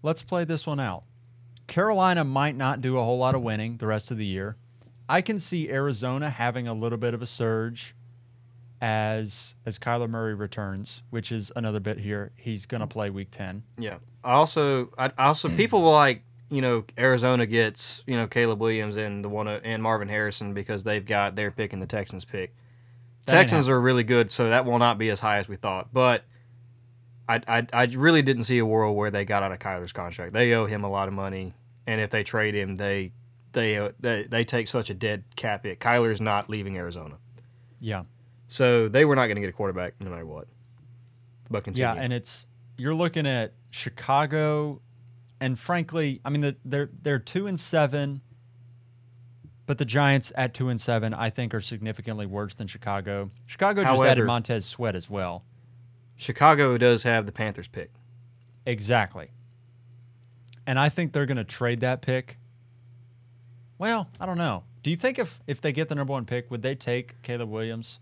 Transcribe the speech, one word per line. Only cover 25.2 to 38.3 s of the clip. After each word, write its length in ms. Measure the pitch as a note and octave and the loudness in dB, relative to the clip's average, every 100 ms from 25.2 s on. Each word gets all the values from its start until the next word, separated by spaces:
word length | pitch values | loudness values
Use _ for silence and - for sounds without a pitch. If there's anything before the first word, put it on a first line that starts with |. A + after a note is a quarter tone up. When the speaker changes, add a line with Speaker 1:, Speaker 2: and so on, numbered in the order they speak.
| A2 G#2 | 0 0
Speaker 2:
as 100 | G2 | -2
we 80 | G2 | -6
thought. 360 | G#2 F#2 - | -4 -4 -2
But 300 | B2+ B2+ A#2 - - _ - - - _ _ _ - - | 2 4 4 -2 -20 _ -20 -20 -20 _ _ _ -16 -2
I, 120 | A#2 - | -2 2
I, 180 | A#2 A#2 | 0 0
I 120 | A#2+ B2 | 0 2
really 360 | B2+ D#3 D#3+ | 4 6 6
didn't 220 | C3+ B2+ | 4 2
see 140 | A2+ B2 | 2 2
a 80 | A2+ | 2
world 300 | A2 G#2+ G#2 | 2 2 0
where 140 | G#2 | 0
they 140 | G2+ | -2
got 180 | G2 G2+ | 0 0
out 80 | G2 | -2
of 80 | F#2+ | -4
Kyler's 340 | G2 F#2 F2 | -8 -8 -8
contract. 400 | - F2 E2+ F2 | -10 -10 -10 -4
They 200 | G#2 A#2+ | 2 4
owe 120 | A#2 G#2 | 4 2
him 180 | G#2 | -2
a 40 | G2+ | -2
lot 200 | G2 G2 | -2 -4
of 60 | |
money, 380 | G2 G2 F#2+ F#2 - _ _ - | -4 -6 -8 -10 -14 _ _ -4
and 140 | A2 | -2
if 100 | G#2+ | 0
they 120 | A2 | -2
trade 320 | G2+ A2+ G#2+ | -2 -2 0
him, 220 | G#2 G2 F#2+ | -2 -4 -4
they, 340 | G2+ G2 F#2 - - _ _ | -2 -2 -4 -12 -20 _ _
they, 260 | B2 A2+ G#2 | -2 0 0
uh, 120 | G#2 - | -2 -4
they, 260 | A#2+ A2 | -2 -2
they 200 | A2+ A#2 | -2 -2
take 240 | A#2 A#2+ A2 | 0 -2 -2
such 200 | B2 G#2+ | -4 -4
a 60 | |
dead 300 | F#2+ A2 G#2 - | -4 -4 -4 -8
cap 300 | - A#2 G2+ | -8 -6 -4
hit. 160 | G#2 F2+ | -6 -4
Kyler's 400 | A#2 A#2+ A#2 G#2 | 2 4 4 0
not 280 | G#2+ G2+ G#2 | 0 0 -2
leaving 280 | G#2+ G2 F#2+ | -8 -6 -8
Arizona. 400 | F2 F2 D#2 C#2+ - - - _ _ _ | -8 -10 -14 -18 -20 -20 -20 _ _ _
Speaker 1:
Yeah. 240 | A2 G2+ F2 _ _ | -6 -6 -8 _ _